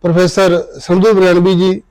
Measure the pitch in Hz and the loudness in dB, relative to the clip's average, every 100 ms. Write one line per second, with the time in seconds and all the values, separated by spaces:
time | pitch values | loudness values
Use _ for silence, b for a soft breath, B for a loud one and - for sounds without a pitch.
0 | 175 170 180 202 190 175 151 - - 180 | -2 0 0 0 0 0 -6 -16 -4 0
1 | 214 202 185 175 175 180 185 190 _ | 2 2 2 2 2 0 0 -4 _